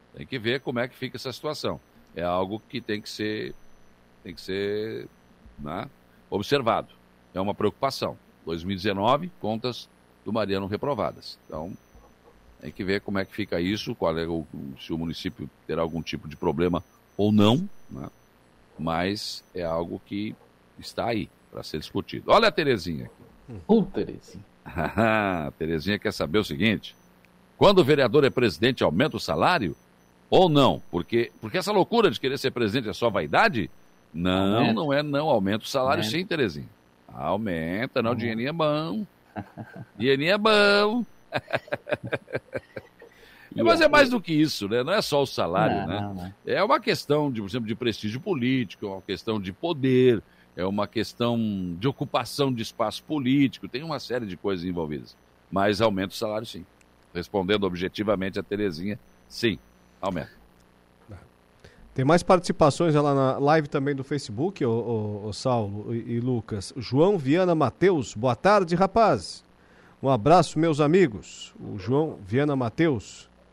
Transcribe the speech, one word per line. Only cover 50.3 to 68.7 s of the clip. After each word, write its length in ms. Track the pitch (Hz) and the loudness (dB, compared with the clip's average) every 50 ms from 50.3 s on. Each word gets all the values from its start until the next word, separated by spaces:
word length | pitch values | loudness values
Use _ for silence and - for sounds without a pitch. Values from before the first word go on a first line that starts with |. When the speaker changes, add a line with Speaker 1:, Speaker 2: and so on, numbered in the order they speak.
| _ _ _ _ _ | _ _ _ _ _
Speaker 1:
é 80 | - 87 | -6 -4
uma 220 | 95 101 104 104 98 | -2 -2 -2 -4 -2
questão 500 | - 113 101 - - - 120 120 120 117 113 107 104 98 92 90 85 85 | -2 -4 -4 -4 -4 -4 -2 -2 0 0 -2 -2 -2 -4 -4 -6 -6 -4
de 80 | 101 139 | -4 -4
ocupação 640 | 131 - - - - 139 123 - - - 143 135 127 | -4 -4 -6 -4 -4 -4 -4 -4 -4 -2 -2 0 -2
de 80 | 113 | -2
espaço 420 | 110 - - - 117 107 101 - - | -6 -6 -4 -4 -4 -4 -4 -6 -8
político, 640 | - 151 151 127 123 135 143 139 127 - - - 92 | -6 -6 -2 0 2 2 4 2 2 0 -4 -12 -10
tem 140 | - 123 | -10 -10
uma 180 | 156 165 151 127 | -8 -8 -8 -8
série 280 | - - 113 127 117 101 | -6 -6 -6 -6 -6 -6
de 100 | 90 - | -8 -6
coisas 260 | - 101 98 90 82 | -4 -2 -2 -2 -2
envolvidas. 520 | 92 90 87 80 73 76 69 60 - - _ _ _ _ _ _ _ | -4 -4 -4 -4 -4 -6 -8 -10 -14 -20 _ _ _ _ _ _ _
Mas 300 | - 95 98 104 104 90 | -2 0 2 2 2 2
aumenta 320 | 113 110 101 95 95 98 - | 2 2 2 0 -4 -6 -6
o 20 | - | -6
salário, 280 | 117 107 104 110 117 | -6 -6 -4 -6 -8
sim. 200 | - - 87 80 - _ _ _ _ _ _ _ _ - | -10 -12 -16 -18 -20 _ _ _ _ _ _ _ _ -10
Respondendo 480 | 87 85 - - 101 92 90 104 104 101 | -8 -8 -4 -2 -2 2 2 2 2 2
objetivamente 760 | 92 90 87 90 90 - - 104 101 104 92 95 98 90 101 | 0 -2 -2 -4 -4 -4 -2 -2 0 0 0 -2 -4 -6 -6
a 60 | 87 | -6
Terezinha, 560 | - 101 101 104 101 82 73 90 104 104 - - - _ _ _ - | -6 -4 -4 -2 -4 -4 -6 -6 -8 -8 -10 -12 -18 _ _ _ -20
sim, 300 | - - - 117 90 67 - _ _ _ _ _ _ _ | -6 -2 -2 -2 -2 -2 -6 _ _ _ _ _ _ _
aumenta. 300 | - 95 92 82 65 - - - - - _ _ _ _ _ _ _ _ _ _ _ - 104 - - - _ _ _ _ _ _ - - - - - - - | -6 -4 -4 -4 -6 -10 -12 -20 -20 -20 _ _ _ _ _ _ _ _ _ _ _ -20 -20 -20 -20 -20 _ _ _ _ _ _ -20 -20 -20 -20 -20 -8 -4
Speaker 3:
Tem 100 | 135 131 | 0 4
mais 160 | 139 165 175 | 4 4 4
participações 720 | - - 190 180 180 - 196 - 165 147 - - 175 170 147 | 6 6 4 4 4 2 2 4 4 4 4 4 2 4 4
lá 220 | 147 147 147 139 | 4 4 4 4
na 240 | 139 135 131 131 104 | 4 2 2 2 2
live 280 | 139 143 156 165 147 143 | 2 4 4 4 2 0
também 280 | - 151 135 143 143 | -2 -2 -2 -2 -2
do 80 | 135 131 | -4 -4
Facebook, 600 | - 151 143 - - 104 107 147 196 196 - 147 | -4 -6 -6 -6 -6 -6 -4 -4 -4 -2 -2 0
ô, 60 | 120 | 0
ô, 560 | 113 120 110 113 117 110 107 104 104 101 101 107 | 0 0 0 -2 -2 -4 -4 -4 -6 -8 -8 -10
ô 40 | 101 | -8
Saulo 600 | - - 131 123 120 107 98 101 104 107 113 117 | -4 -2 0 0 0 0 -2 -6 -8 -8 -6 -6
e, 180 | 117 104 120 120 | -6 -6 -4 -4
e 60 | 117 | -4
Lucas. 520 | 117 127 127 117 - - 113 101 95 - - - | -2 -2 -2 -2 -4 -6 -8 -8 -8 -10 -10 -12
João 400 | 104 - 117 135 160 196 208 180 | -8 0 2 4 4 6 4 2
Viana 380 | 135 131 147 180 190 180 170 | 2 2 2 4 4 2 2
Mateus, 580 | 156 147 120 - - 170 190 185 151 117 - - | 2 2 0 0 2 2 4 4 2 0 -4 -4
boa 220 | 107 113 131 120 | -2 0 0 0
tarde, 400 | - - 185 208 208 190 160 | 2 4 4 4 4 4 2